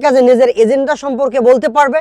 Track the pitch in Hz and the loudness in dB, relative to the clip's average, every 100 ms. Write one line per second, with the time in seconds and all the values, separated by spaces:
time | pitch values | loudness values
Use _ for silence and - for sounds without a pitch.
0 | 285 254 247 247 247 214 220 269 277 294 | 0 2 2 2 2 0 0 0 -2 -4
1 | 277 254 269 247 233 254 285 240 285 208 | -6 -6 -4 0 2 2 0 -2 0 -2